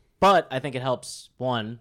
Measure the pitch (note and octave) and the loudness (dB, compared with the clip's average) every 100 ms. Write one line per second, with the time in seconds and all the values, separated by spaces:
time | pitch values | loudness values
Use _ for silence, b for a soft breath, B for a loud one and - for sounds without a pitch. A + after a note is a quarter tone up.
0 | _ _ F#3+ F#3 - C3 C#3+ B2 C3 B2+ | _ _ 4 4 2 -4 -6 -6 -4 -4
1 | - - - - B2+ A#2+ G#2+ A#2 | -6 -18 -18 -8 -4 -4 -6 -12